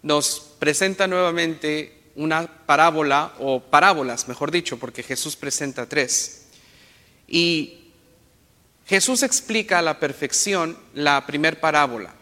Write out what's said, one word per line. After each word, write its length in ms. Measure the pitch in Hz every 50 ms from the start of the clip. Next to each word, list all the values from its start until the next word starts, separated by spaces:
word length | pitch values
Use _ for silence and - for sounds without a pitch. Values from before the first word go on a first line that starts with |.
nos 380 | - 147 147 147 143 - - - - - - _
presenta 480 | - 147 151 - 190 190 190 190 196 185
nuevamente 960 | 185 180 180 175 170 170 170 165 160 151 - 151 151 151 151 - - _ _ _ _
una 320 | - 147 156 160 160 170
parábola, 880 | 170 - - - - 147 143 156 170 160 156 151 147 139 143 151 - - -
o 180 | - 139 135 127
parábolas, 720 | - - - 147 160 196 190 160 135 127 120 120 - -
mejor 240 | 123 - 151 139 156
dicho, 260 | 175 165 - - 120
porque 240 | - 123 113 - 120
Jesús 320 | - 131 127 - 156 143
presenta 540 | - - 143 135 - 156 139 127 - 123 117
tres. 580 | - 147 139 127 - - - - - - - _ _ - _ _ _ - - - _ _ _ _ _ _ _
Y 640 | - - 170 170 170 170 160 147 - - - - _ _ _ _ _ _ _ _ _ _ _ _ _ _ _ _ _ _ _ _
Jesús 380 | - 190 196 190 - 262 240 -
explica 560 | 254 - - - - 226 226 214 214 196 175
a 20 | 170
la 160 | 160 151 -
perfección 800 | - 143 139 - - 131 - - - 208 196 185 165 160 165 - - - -
la 320 | - 147 147 143 139 135
primer 320 | - 147 147 151 160 165 -
parábola. 560 | - 160 151 151 147 135 120 113 98 87 - -